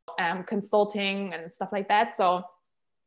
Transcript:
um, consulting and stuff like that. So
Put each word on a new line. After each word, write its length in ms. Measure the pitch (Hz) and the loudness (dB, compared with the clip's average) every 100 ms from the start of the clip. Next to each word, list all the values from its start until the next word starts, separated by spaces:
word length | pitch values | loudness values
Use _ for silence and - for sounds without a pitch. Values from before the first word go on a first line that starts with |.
| - - | -8 -2
um, 240 | 170 185 | -2 -2
consulting 880 | 175 202 196 214 208 208 196 196 196 | -4 -4 2 2 2 0 -2 -2 -4
and 180 | 165 165 | -8 -10
stuff 200 | - 190 | -8 -4
like 160 | 202 202 | -4 2
that. 280 | 208 226 - | 2 2 2
So 280 | 185 180 185 _ _ _ _ _ | 4 2 -2 _ _ _ _ _